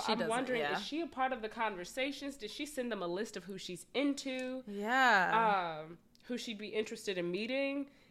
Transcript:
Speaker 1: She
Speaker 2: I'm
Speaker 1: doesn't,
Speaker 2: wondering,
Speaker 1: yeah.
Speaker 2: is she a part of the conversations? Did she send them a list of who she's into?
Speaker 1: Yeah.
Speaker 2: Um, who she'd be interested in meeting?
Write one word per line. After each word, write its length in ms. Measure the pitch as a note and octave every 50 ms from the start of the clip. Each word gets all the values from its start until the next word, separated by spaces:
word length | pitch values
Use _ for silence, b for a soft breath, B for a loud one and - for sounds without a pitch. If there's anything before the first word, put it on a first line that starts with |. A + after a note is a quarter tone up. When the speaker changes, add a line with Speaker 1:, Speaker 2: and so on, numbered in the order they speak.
| -
Speaker 1:
She 80 | A3+ A3
Speaker 2:
I'm 40 | -
Speaker 1:
doesn't, 100 | - A3
Speaker 2:
wondering, 320 | A3+ B3+ C4+ B3+ B3 -
Speaker 1:
yeah. 160 | D3 D3 D3+
Speaker 2:
is 40 | F#3+ -
she 160 | - C#4+ E4
a 40 | E4+
part 280 | - - C4 C4 C4 B3
of 80 | A#3
the 80 | A3 G#3+
conversations? 880 | - A#3 A3+ G#3+ G3 F3 F3+ - - C4 C4 C#4+ C#4 - C#4 C#4 C#4
Did 140 | - G#3 G#3
she 140 | - - D4
send 240 | C#4+ - B3+ A#3+ A#3+
them 140 | A3 F#3+ F3
a 40 |
list 280 | E3+ F3 G3 A3+ - -
of 80 | G3 E3+
who 140 | F#3+ G3
she's 280 | F3+ - - F3+ - - - -
into? 720 | B3 C#4+ C#4+ C4+ C#4 - C4+ B3+ B3+ B3+ B3+ B3+ C4 B3+
Speaker 1:
Yeah. 1120 | G#3 G3+ G3+ G#3 A3+ B3+ C4+ C4 A#3+ G#3+ F#3+ F3 F3 G#3 A3+ A3+ G#3+ G3+ F#3+ F3 E3 D#3+ D3+
Speaker 2:
Um, 160 | D#3 D#3+ E3+ - - _ - - -
who 140 | - B3
she'd 200 | A#3 - A#3+ A3
be 100 | G3+ G#3+
interested 500 | - - G#3+ A3 - A#3 G#3+ - G#3 F#3
in 120 | F3+ F3 F3
meeting? 560 | F3 G3+ A3 A#3+ C4 C4+ C#4 C#4 C#4 C#4+ C#4 b b b b b